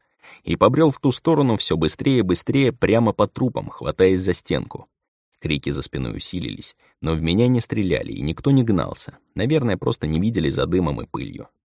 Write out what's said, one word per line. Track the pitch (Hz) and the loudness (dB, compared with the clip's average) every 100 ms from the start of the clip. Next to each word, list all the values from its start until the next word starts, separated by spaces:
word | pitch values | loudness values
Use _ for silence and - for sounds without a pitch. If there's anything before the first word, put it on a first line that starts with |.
| _ _ - - | _ _ -20 -14
и | - - | -6 4
побрел | 98 127 160 | 4 6 2
в | 135 | 4
ту | 139 | 0
сторону | - - 151 135 107 | 0 2 2 2 2
все | - 80 | 0 2
быстрее | 80 - 139 127 | 0 0 2 2
и | |
быстрее | 92 87 - 131 131 | 2 0 2 2 2
прямо | 113 95 110 110 | 2 2 4 2
по | - 104 | 2 -2
трупам, | - 127 - - | 0 -4 -4 -10
хватаясь | - - - 95 95 | -8 -8 2 4 4
за | 92 | 0
стенку. | 90 - 76 - - - _ _ _ _ _ | -2 -2 -4 -4 -14 -20 _ _ _ _ _
Крики | 76 73 - | -4 -4 -2
за | 71 | -4
спиной | - 71 60 52 | -6 -6 -8 -6
усилились, | - 90 62 50 - - _ _ | -6 -6 -8 -8 -10 -12 _ _
но | 78 | -4
в | 80 | -2
меня | 82 95 123 | 0 2 2
не | 123 | 2
стреляли, | - 113 92 71 - | 0 -2 0 -2 -4
и | - | -6
никто | 71 - 143 | -6 -2 2
не | 139 | 4
гнался. | 117 95 50 - - - _ | 4 0 0 -6 -10 -14 _
Наверное, | - 117 151 117 90 | -4 0 0 0 -2
просто | - - 78 | -2 -2 -2
не | 78 | 0
видели | 107 104 73 | 0 0 -2
за | 67 80 | -2 0
дымом | 90 82 62 | 0 0 -4
и | - | -8
пылью. | - 62 50 - _ _ | -10 -10 -12 -18 _ _